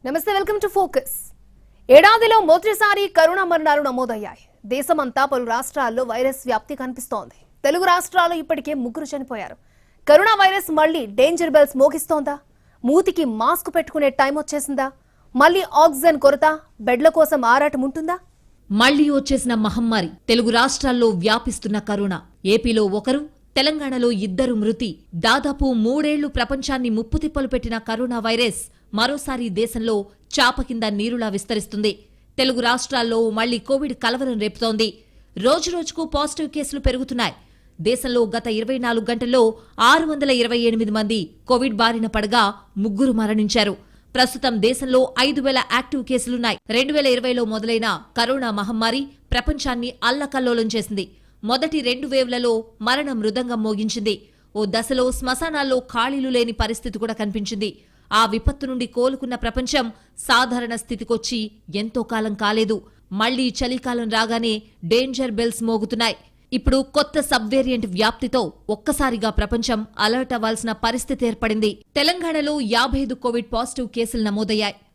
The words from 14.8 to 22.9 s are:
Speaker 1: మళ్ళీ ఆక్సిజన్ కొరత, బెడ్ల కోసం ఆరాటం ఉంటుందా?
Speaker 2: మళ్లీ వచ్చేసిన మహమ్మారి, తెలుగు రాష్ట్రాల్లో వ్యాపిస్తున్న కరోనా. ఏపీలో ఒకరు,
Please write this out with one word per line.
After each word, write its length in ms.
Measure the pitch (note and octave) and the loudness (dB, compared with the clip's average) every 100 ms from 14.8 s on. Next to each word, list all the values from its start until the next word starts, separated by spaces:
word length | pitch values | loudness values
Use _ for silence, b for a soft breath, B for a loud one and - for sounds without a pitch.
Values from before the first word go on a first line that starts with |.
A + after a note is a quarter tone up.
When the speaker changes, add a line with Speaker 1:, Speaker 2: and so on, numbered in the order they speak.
| C4+ C4+ _ _ _ B3 | -6 -8 _ _ _ 4
Speaker 1:
మళ్ళీ 260 | D4+ F4+ F#4 | 4 4 2
ఆక్సిజన్ 460 | - E4 C4+ E4 D4+ | 6 6 6 2 6
కొరత, 400 | C#4 C#4 D#4 D#4 - _ | 4 6 2 0 -8 _
బెడ్ల 280 | A3 B3 D#4 | -2 2 4
కోసం 360 | D#4+ D#4 D4+ A#3 | 4 2 4 4
ఆరాటం 360 | B3+ D4 C#4+ | 4 4 0
ఉంటుందా? 380 | C4+ D4 D#4+ F4+ _ _ _ _ _ | -4 -4 -4 -6 _ _ _ _ _
Speaker 2:
మళ్లీ 380 | G3+ B3 C#4+ D4 | 4 4 6 4
వచ్చేసిన 440 | C#4 C#4 C4+ B3 | 2 2 -2 0
మహమ్మారి, 560 | A#3 G#3+ G3 A#3 A3+ E3+ - - | 0 0 0 0 0 -2 -8 0
తెలుగు 220 | A3+ A3+ | 2 4
రాష్ట్రాల్లో 600 | A#3 C4 C4+ C#4 B3 A#3 | 4 2 2 0 4 2
వ్యాపిస్తున్న 680 | F#3 F#3+ A3 A#3+ G#3+ G#3 G#3 | 4 0 0 -2 -6 -4 -4
కరోనా. 420 | G#3 G3+ G3+ E3+ - _ - | -2 -2 -2 -4 -10 _ 2
ఏపీలో 400 | A3 A#3+ A3 | 2 2 2
ఒకరు, 340 | G#3 | 2